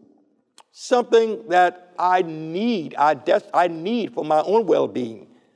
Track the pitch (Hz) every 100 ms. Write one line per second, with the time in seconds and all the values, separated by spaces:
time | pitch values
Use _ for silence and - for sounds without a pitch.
0 | _ _ _ _ _ _ _ - - 247
1 | 240 233 226 214 220 175 180 175 - -
2 | 175 185 170 156 160 170 233 220 147 -
3 | 143 147 143 196 - 151 175 165 170 240
4 | 175 - 151 156 160 214 196 151 135 107
5 | 120 110 - _ _